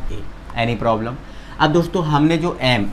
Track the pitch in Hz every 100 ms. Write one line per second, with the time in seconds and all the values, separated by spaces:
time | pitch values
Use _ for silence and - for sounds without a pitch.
0 | - - - - - 120 117 117 117 110
1 | 113 135 - - - - 156 170 165 190
2 | 156 147 156 165 175 - 131 117 101